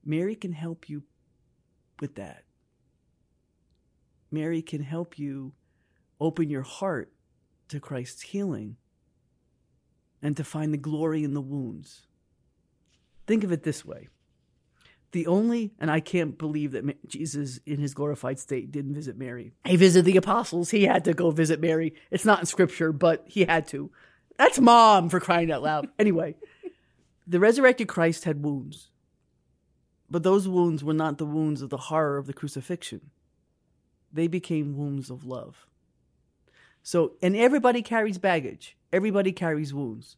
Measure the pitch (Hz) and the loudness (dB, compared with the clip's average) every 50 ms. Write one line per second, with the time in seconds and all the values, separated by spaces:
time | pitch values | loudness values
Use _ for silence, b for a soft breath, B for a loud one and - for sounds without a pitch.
0 | _ 147 151 160 175 202 220 214 - 180 170 147 165 165 165 165 - - 151 147 | _ -4 -4 -2 -2 -4 -6 -6 -8 -10 -8 -8 -8 -10 -10 _ -14 -14 -14 -14
1 | 143 _ _ _ _ _ _ _ _ _ _ _ _ _ _ _ _ _ _ - | -16 _ _ _ _ _ _ _ _ _ _ _ _ _ _ _ _ _ _ -12
2 | 147 139 _ - 101 82 - - _ _ _ _ _ _ _ _ _ _ _ _ | -12 -12 _ -14 -16 -16 -16 -20 _ _ _ _ _ _ _ _ _ _ _ _
3 | _ _ _ _ _ _ _ _ _ _ _ _ _ _ _ _ _ _ _ _ | _ _ _ _ _ _ _ _ _ _ _ _ _ _ _ _ _ _ _ _
4 | _ _ _ _ _ _ 151 156 151 160 170 165 160 - - 143 147 135 160 165 | _ _ _ _ _ _ -8 -6 -4 -4 -4 -6 -6 -6 -8 -10 -8 -8 -8 -8
5 | 175 170 - - 143 143 135 139 135 131 - _ _ _ _ _ _ _ _ _ | -8 -10 -12 -12 -10 -10 -10 -10 -12 -14 -18 _ _ _ _ _ _ _ _ _
6 | _ _ _ _ 151 165 160 - 165 147 147 135 131 - - - 196 196 170 123 | _ _ _ _ -4 -4 -2 -2 -2 -2 -2 -6 -6 -10 -10 -6 -4 -4 -4 -4
7 | - _ _ _ _ _ _ _ _ _ _ _ _ _ - 143 - - 143 127 | -6 _ _ _ _ _ _ _ _ _ _ _ _ _ -14 -14 -12 -10 -10 -10
8 | 123 123 - - - - - 196 202 190 147 104 107 107 113 _ _ _ _ _ | -10 -10 -14 -18 -18 -10 -8 -6 -4 -4 -6 -8 -10 -12 -14 _ _ _ _ _
9 | _ _ _ _ _ _ _ _ _ _ _ _ _ _ _ _ _ _ _ _ | _ _ _ _ _ _ _ _ _ _ _ _ _ _ _ _ _ _ _ _
10 | _ _ _ _ - 147 147 - 147 - - 156 156 156 151 147 139 151 151 151 | _ _ _ _ -6 -6 -4 -4 -8 -8 -6 -6 -4 -4 -4 -4 -6 -6 -4 -2
11 | 160 160 156 156 151 143 139 143 135 131 143 143 131 117 - - - - - - | -2 -2 -2 -2 -4 -4 -4 -6 -6 -8 -8 -8 -8 -8 -12 -14 -18 -20 -20 -20
12 | _ _ _ _ _ _ _ _ _ _ _ _ _ _ _ _ _ _ _ _ | _ _ _ _ _ _ _ _ _ _ _ _ _ _ _ _ _ _ _ _
13 | _ _ _ - - - 220 226 202 185 175 147 - 156 143 - - 151 - - | _ _ _ -16 -2 0 0 0 0 -2 -4 -4 -4 -6 -6 -6 -10 -16 -16 -16
14 | - - _ _ _ _ _ _ _ _ _ _ _ _ _ b b b b b | -18 -20 _ _ _ _ _ _ _ _ _ _ _ _ _ b b b b b
15 | b _ - 180 160 170 175 202 220 233 233 233 220 202 _ _ - 160 151 160 | b _ -6 -6 -2 0 0 2 2 0 0 -2 -4 -6 _ _ -2 0 0 0
16 | 156 - - 180 165 151 - - 156 151 151 151 147 143 131 110 127 143 - _ | -2 0 -2 -2 -2 -2 -6 -8 -8 -6 -4 -4 -4 -4 -6 -4 -6 -6 -8 _
17 | - - - - 160 156 131 147 143 131 127 123 _ 147 147 139 147 139 139 - | -16 -16 -10 -10 -8 -8 -6 -6 -8 -8 -10 -14 _ -8 -6 -4 -4 -6 -4 -6
18 | 147 147 147 - - 127 135 135 - - 139 127 - - 143 147 139 135 143 147 | -6 -6 -4 -6 -6 -8 -8 -8 -8 -6 -6 -6 -6 -8 -10 -8 -8 -6 -8 -8
19 | 151 135 98 107 131 127 120 123 117 - _ _ _ - 185 170 190 185 170 185 | -10 -12 -12 -10 -12 -12 -12 -14 -16 -18 _ _ _ 2 6 8 8 10 10 8
20 | 170 180 196 185 180 196 190 226 240 - - 175 175 - - 208 196 - - 175 | 6 8 6 4 4 4 -2 -2 -2 -2 -4 -4 -2 0 2 4 4 4 4 2
21 | 160 - 165 - 175 165 151 156 165 151 160 156 160 170 160 160 165 156 B B | 2 0 0 2 2 0 2 2 2 0 0 0 0 0 0 0 -2 -4 B B
22 | B B - 180 - 220 208 180 170 - - - 185 - - - 165 160 156 139 | B B -6 0 4 4 4 4 2 -4 2 2 2 2 2 -2 -2 -2 0 2
23 | 180 165 160 - - - - 208 180 - 165 165 - - - 139 143 - b b | 4 2 2 2 -4 -8 0 0 2 2 2 0 -2 -4 -10 -10 -10 -12 b b
24 | b b b b b b b - - - - 269 254 233 233 233 226 220 208 190 | b b b b b b b 4 4 4 6 8 8 10 10 10 10 10 8 6
25 | 170 170 180 180 - - 175 170 170 160 156 127 123 151 156 151 143 - _ - | 4 2 -2 -2 0 2 2 2 2 0 -2 -2 -2 -2 -2 -2 -4 -6 _ 2
26 | 208 208 180 165 165 156 - _ 427 B B B B 370 B B B B B B | 2 2 2 0 -2 -4 -8 _ -20 B B B B -18 B B B B B B
27 | B _ _ _ _ 175 170 175 190 220 233 269 269 254 254 254 226 - - 185 | B _ _ _ _ -2 2 4 6 6 6 8 6 6 6 4 -2 -4 0 2
28 | 165 165 165 - - 175 151 147 143 147 143 135 127 147 147 - - _ _ _ | 2 2 2 0 -4 -4 -4 -2 -2 -4 -4 -4 -8 -12 -16 -20 -20 _ _ _
29 | _ _ _ _ _ _ _ _ _ _ _ _ _ _ _ _ _ _ _ _ | _ _ _ _ _ _ _ _ _ _ _ _ _ _ _ _ _ _ _ _
30 | _ _ - 175 160 190 190 208 190 190 185 180 175 170 160 147 139 151 156 156 | _ _ -6 0 2 4 4 4 2 2 2 2 2 2 2 -2 -2 -2 0 0
31 | 156 156 147 - 156 147 147 156 156 151 151 127 139 123 143 135 - - 160 160 | 0 -2 -2 -4 -6 -4 -2 -2 -2 -2 -2 -4 -6 -8 -8 -8 -6 -4 -2 0
32 | 156 147 143 143 139 139 139 - - 143 - 139 127 - 180 170 - - 120 95 | 0 0 -2 -4 -6 -10 -12 -10 -10 -10 -10 -10 -8 -8 -10 -10 -10 -14 -14 -16
33 | - - _ _ _ _ _ _ _ _ _ _ _ _ _ _ _ _ _ _ | -16 -20 _ _ _ _ _ _ _ _ _ _ _ _ _ _ _ _ _ _
34 | _ _ - 156 165 170 165 180 175 - 170 156 151 143 143 139 147 143 139 139 | _ _ -4 -2 -2 0 -2 -4 -4 -4 -4 -4 -4 -4 -6 -6 -6 -6 -6 -6
35 | 131 - 127 131 - 127 127 120 110 - - _ _ _ _ _ _ _ _ _ | -8 -10 -14 -14 -12 -12 -12 -12 -12 -14 -20 _ _ _ _ _ _ _ _ _
36 | _ _ _ _ _ _ _ _ _ b b b b b b b b - - 175 | _ _ _ _ _ _ _ _ _ b b b b b b b b -2 0 0
37 | 160 - - _ - 180 196 214 233 254 277 285 226 247 240 240 214 - 233 226 | 0 0 -2 _ 0 0 2 4 4 4 4 6 4 4 2 2 -2 -2 -2 0
38 | 214 220 190 180 - 190 175 160 131 104 98 - - - _ _ _ _ - 190 | 0 -2 -4 -2 0 0 0 0 -2 -6 -12 -14 -20 -20 _ _ _ _ -2 0
39 | 190 214 190 202 196 190 185 - 185 165 156 151 156 139 139 143 143 120 110 117 | 0 2 0 2 0 0 -2 -2 -4 -4 -2 -4 -4 -6 -6 -8 -8 -8 -10 -12
40 | 117 - - | -16 -20 -20